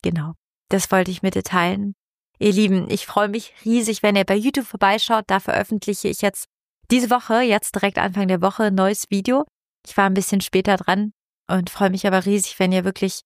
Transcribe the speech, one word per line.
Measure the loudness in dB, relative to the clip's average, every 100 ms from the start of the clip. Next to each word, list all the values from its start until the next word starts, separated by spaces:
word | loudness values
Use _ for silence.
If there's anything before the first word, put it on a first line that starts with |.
Genau. | -4 -4 -6 -12 _ _ _
Das | -2 0
wollte | 0 0
ich | -2
mit | -4
dir | -4
teilen. | -2 -2 0 -2 -6 -10 _ _ _ _
Ihr | 2
Lieben, | 4 2 2 0
ich | -4 -2
freue | -2 0
mich | -4 -10 -10
riesig, | 0 0 0 0
wenn | 2 2
ihr |
bei | 2 2
YouTube | 2 -2 -6
vorbeischaut. | 0 2 2 0 -2 0
Da | -2
veröffentliche | 0 -2 -2 -4 -4 -4 -4
ich | -2
jetzt | -2 -4 -16 _ _ _ _
diese | 2 4
Woche, | 0 2 2
jetzt | 2 0 -2
direkt | -2 -2 0
Anfang | -2 0 0
der | 2
Woche, | 0 0
ein | 0
neues | 2 0 0 -4
Video. | -4 0 0 -2 _ _ _ -6
Ich | 0
war | 2
ein |
bisschen | 2 0 -2
später | 2 0 2 0
dran | 0 -2 -2 _ _ _ -4
und | -2 -2
freue | 0 0
mich | 2 0
aber | 2 2
riesig, | 0 -2 -2
wenn | 0
ihr | 2
wirklich | 0 -2 -4 -4